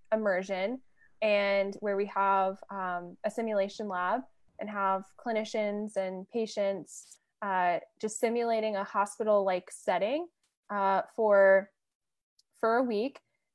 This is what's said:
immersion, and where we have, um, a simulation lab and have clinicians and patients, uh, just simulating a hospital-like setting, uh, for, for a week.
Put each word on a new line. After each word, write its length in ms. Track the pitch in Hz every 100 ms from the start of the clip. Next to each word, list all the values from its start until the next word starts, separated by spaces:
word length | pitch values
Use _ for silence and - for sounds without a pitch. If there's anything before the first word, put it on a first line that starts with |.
| -
immersion, 680 | 220 214 185 190 190 196 262 - _ _ -
and 520 | 220 202 202 196 196 196
where 180 | 208 196
we 80 | 202
have, 580 | 196 196 196 190 190 -
um, 480 | 196 185 180 175 180
a 80 | 214
simulation 560 | 208 226 208 196 - 214
lab 340 | 180 180 226 262 _ _ -
and 100 | 202
have 360 | 208 196 190 196 -
clinicians 800 | - 220 214 226 208 208 214 196
and 320 | 190 185 190
patients, 880 | 240 220 - 196 196 151 - - - _ -
uh, 380 | 208 190 180 170 - _
just 200 | 214 -
simulating 560 | 233 233 233 226 220 202
a 80 |
hospital-like 880 | 202 214 208 - 214 208 196 185 -
setting, 560 | - - 180 202 285 339 _ _ _ -
uh, 320 | 202 196 190 - -
for, 560 | 220 202 196 196 202 _ _ _ _ _ _ _ _ -
for 180 | 226 233
a 60 |
week. 380 | 254 208 247 - _ _ _